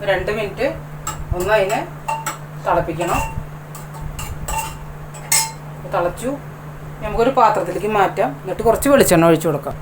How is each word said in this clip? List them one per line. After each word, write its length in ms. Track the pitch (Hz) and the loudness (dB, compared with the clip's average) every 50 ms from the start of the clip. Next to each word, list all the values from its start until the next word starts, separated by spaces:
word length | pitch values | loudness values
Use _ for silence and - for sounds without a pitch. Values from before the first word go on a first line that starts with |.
| 202 196 | 2 2
രണ്ട് 200 | 190 180 190 202 214 226 | 0 2 2 -2 -2 -2
മിനിറ്റ് 300 | 208 196 165 156 220 294 330 - - - - - - - - - - - - 180 | -2 -4 -4 -2 -2 -2 -2 -4 -8 -10 -12 -10 -8 -8 -8 -8 -4 -4 -2 -2
ഒന്ന് 160 | 180 202 214 214 | 2 4 4 4
അതിനെ 220 | 196 185 220 269 311 - - - - - 151 - - - - - - - - - - | 4 4 0 -2 -2 -4 -10 -10 -6 -4 -4 -4 -4 -6 -8 -8 -12 -12 -12 -6 0
തിളപ്പിക്കണം. 560 | 202 180 170 160 175 160 156 170 175 - - - - - - - - - - - - - - - - - - - - - - - - - - - - 855 880 880 - - - - - - - - - - - - - - - - - - - - - - - - 180 - | 2 2 2 2 0 -2 -2 -2 0 0 0 -2 -2 -4 -6 -6 -6 -10 -12 -14 -14 -14 -14 -12 -12 -12 -10 -8 -8 -8 -8 -8 -8 -8 -8 -6 -4 -2 -2 -2 -4 -8 -10 -12 -12 -12 -12 -12 -12 -12 -12 -2 2 2 2 2 0 -6 -12 -12 -14 -12 -12 -10 -2 0
തിളച്ചു. 380 | 185 175 175 - - 226 247 285 269 - - - - - - - - - - - - - | 0 0 0 -2 -2 -4 -6 -6 -6 -8 -12 -14 -12 -14 -12 -12 -12 -12 -12 -12 -8 -8
നമുക്കൊരു 280 | 214 208 214 226 262 269 269 | -4 2 2 2 4 6 6
പാത്രത്തിലേക്ക് 520 | 233 214 214 196 175 - 175 190 185 208 220 208 | 6 6 6 2 0 -2 -4 -2 -2 0 4 4
മാറ്റാം. 300 | 190 170 - 196 202 262 285 - | 4 4 4 2 0 0 0 -6
എന്നിട്ട് 220 | - 190 180 - 220 226 | -6 -6 -4 2 4 4
കുറച്ച് 220 | - - - 269 285 | 4 4 6 6 6
വെളിച്ചെണ്ണ 340 | 254 196 - 185 165 165 170 | 6 8 6 6 6 8 8
ഒഴിച്ച് 180 | 165 151 156 170 | 6 6 4 0
കൊടുക്കാം. 280 | 151 143 - 139 139 - | 0 0 -2 -6 -8 -8